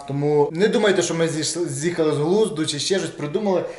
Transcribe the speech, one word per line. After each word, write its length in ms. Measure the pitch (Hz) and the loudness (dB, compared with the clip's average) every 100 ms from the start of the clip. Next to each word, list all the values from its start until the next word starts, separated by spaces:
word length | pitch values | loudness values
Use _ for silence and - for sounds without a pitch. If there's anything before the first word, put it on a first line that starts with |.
| - | -4
тому 420 | 139 147 147 143 | -2 2 2 2
не 160 | 160 208 | 2 2
думайте, 340 | 214 208 185 | 4 4 2
що 120 | 165 165 | 0 0
ми 120 | 165 | 0
зійшли, 380 | 151 147 170 165 | 0 -4 -2 -4
з'їхали 480 | 135 165 170 156 | -2 -2 0 0
з 40 | 147 | 2
глузду, 480 | 151 202 214 151 147 | 2 2 2 0 -4
чи 140 | 147 | -4
ще 200 | - 190 | -2 -2
щось 100 | 165 | -2
придумали. 560 | - 147 180 208 175 139 | -6 -6 -2 0 0 -2